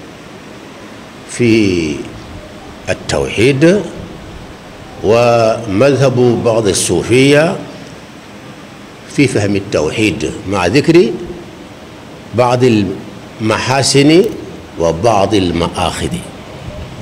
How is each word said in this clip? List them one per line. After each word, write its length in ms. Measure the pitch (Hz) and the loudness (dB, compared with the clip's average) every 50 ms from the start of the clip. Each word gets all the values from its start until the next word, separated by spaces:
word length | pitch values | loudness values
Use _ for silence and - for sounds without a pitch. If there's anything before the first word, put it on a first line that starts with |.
| - - - - - - - - - - - - - - - - - - - - - - - - - - | -18 -18 -20 -20 -20 -20 -20 -20 -20 -18 -20 -18 -18 -20 -20 -18 -20 -18 -18 -20 -20 -20 -20 -20 -18 -12
في 640 | - - 123 117 110 113 107 98 90 87 80 78 73 67 - - - - - - - - - - - - - - - - - - | -4 0 2 2 4 4 2 2 0 0 -2 -4 -4 -6 -8 -12 -14 -16 -16 -16 -16 -16 -16 -16 -18 -18 -18 -18 -18 -14 -6 -6
التوحيد، 920 | 95 - - - 85 76 69 65 - - 107 135 135 131 147 165 190 208 175 - - - - - - - - - - - - - - - - - - - - - - - - | -6 -6 -4 -4 -2 -2 -2 -2 -2 0 2 2 2 4 4 4 4 2 0 -6 -10 -12 -14 -14 -14 -16 -16 -16 -16 -16 -16 -16 -18 -20 -20 -20 -20 -18 -18 -18 -12 -4 0
ومذهب 1400 | 95 110 117 120 120 117 117 113 110 113 107 117 120 92 98 131 143 139 117 139 135 127 120 123 123 117 98 92 | 2 4 4 4 4 4 4 4 2 2 0 -2 -2 2 4 4 4 4 4 2 2 4 4 4 4 4 2 2
بعض 240 | 117 110 113 113 101 | 2 2 2 2 2
الصوفية 880 | 85 - - - 95 85 87 - 113 131 135 139 143 143 156 170 196 - - - - - - - - - - - - - - - - - - - - - - - - - - - - - - - - | 0 0 0 0 0 0 0 2 4 4 6 6 6 4 4 2 0 -4 -8 -12 -14 -16 -16 -18 -18 -18 -20 -20 -20 -20 -20 -20 -20 -20 -20 -18 -20 -18 -18 -20 -20 -20 -20 -20 -20 -20 -18 -8 0
في 100 | - 143 | 2 2
فهم 300 | 123 - 120 104 101 101 | 2 2 0 0 0 0
التوحيد، 720 | 98 95 - - 87 76 78 76 - 110 104 85 69 73 - 82 - - 92 | -2 -2 0 0 0 0 0 0 0 0 0 0 0 -4 -6 -6 -6 -6 -4
مع 180 | 98 98 90 | -2 0 0
ذكر 440 | 87 104 147 139 165 160 175 196 233 - - - - - - - - - - - - - - - - - - - - - - - - - | 2 2 2 4 4 6 6 6 4 0 -6 -8 -10 -12 -14 -14 -16 -18 -18 -20 -20 -20 -20 -20 -20 -20 -20 -20 -20 -20 -20 -16 -6 0
بعض 300 | 104 123 120 123 123 127 127 113 107 101 90 98 - - - - - - - - - | 0 2 2 4 4 4 4 4 4 2 0 -4 -8 -10 -14 -16 -18 -18 -16 -10 -4
المحاسن 840 | 113 110 110 98 - 117 127 139 127 - - 139 139 151 160 175 220 220 - - - - - - - - - - | -2 0 0 0 0 0 0 2 2 2 4 4 6 6 6 6 4 2 0 -8 -12 -14 -14 -16 -16 -14 -6 -2
وبعض 540 | 82 82 80 80 98 117 110 98 98 98 107 | 0 0 0 2 2 2 2 4 2 2 2
المآخذ. 720 | 101 92 87 80 82 85 85 - - 90 82 - - 87 71 - 85 - - - - - - - - - - - - - - - - | 2 2 2 0 0 -2 -2 -2 -2 -4 -4 -4 -4 -6 -6 -6 -6 -10 -12 -16 -16 -16 -16 -16 -14 -14 -12 -12 -12 -12 -14 -12 -10